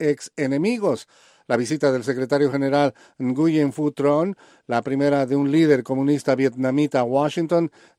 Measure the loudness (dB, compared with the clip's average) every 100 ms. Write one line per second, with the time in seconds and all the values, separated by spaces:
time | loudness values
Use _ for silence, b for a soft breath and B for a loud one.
0 | -2 -2 -6 -6 -2 0 -2 -2 -2 -4
1 | -6 b b b -4 -2 -2 0 0 0
2 | -2 -4 -2 0 0 0 0 2 0 -2
3 | b b -4 0 0 2 0 0 -4 0
4 | 0 2 -2 -6 b b -4 -4 -2 0
5 | 2 2 0 0 2 2 4 4 2 -2
6 | 0 0 0 0 0 0 -2 0 0 0
7 | 0 0 -2 -2 0 0 -2 b b